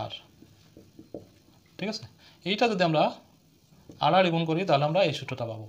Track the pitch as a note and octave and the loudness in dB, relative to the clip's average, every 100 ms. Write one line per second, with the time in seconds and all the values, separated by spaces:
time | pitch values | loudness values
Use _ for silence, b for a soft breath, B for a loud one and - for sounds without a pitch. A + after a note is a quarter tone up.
0 | - - - _ - _ _ - - - | -4 -12 -20 _ -20 _ _ -20 -20 -20
1 | - - - _ _ _ _ - G3 G#3+ | -18 -18 -20 _ _ _ _ -10 -10 -10
2 | - _ B B F3 G#3 A#3+ F#3+ E3+ D#3 | -14 _ B B -6 0 0 2 2 2
3 | G#3+ - _ _ _ _ _ _ - - | 2 -2 _ _ _ _ _ _ -20 -2
4 | C#3+ F#3 F3+ E3 D#3+ D#3+ F#3+ C#3+ D3+ E3+ | 4 4 4 2 0 -2 2 2 2 2
5 | E3+ C#3 B2+ B2 A2+ A2 | 0 -2 -8 -8 -8 -10